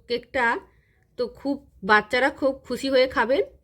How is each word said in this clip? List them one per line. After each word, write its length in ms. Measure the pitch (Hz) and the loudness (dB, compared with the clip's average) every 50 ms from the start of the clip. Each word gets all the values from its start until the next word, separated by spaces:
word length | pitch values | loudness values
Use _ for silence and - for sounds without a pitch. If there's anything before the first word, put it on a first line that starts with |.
| _ _ | _ _
কেকটা, 380 | 240 240 240 - - 269 233 233 233 381 - _ _ _ _ _ _ _ _ _ _ - | -6 -6 -6 -6 -4 -2 0 0 0 -2 -6 _ _ _ _ _ _ _ _ _ _ -8
তো 40 | 247 - - - | -8 -8 -8 -8
খুব, 160 | - 277 277 - - _ _ - - | -6 -6 -6 -6 -8 _ _ -12 0
বাচ্চারা 460 | 190 202 208 208 - - 247 254 311 302 - | 2 2 2 2 2 0 0 0 0 0 0
খুব 140 | 302 269 269 - - | -2 -2 -2 -2 -8
খুশি 240 | - 247 240 269 269 | -12 -10 -6 -4 0
হয়ে 180 | 269 254 254 262 | 2 2 2 2
খাবেন 360 | - 277 226 220 269 349 554 571 - _ | 0 -2 0 0 0 0 -2 -4 -6 _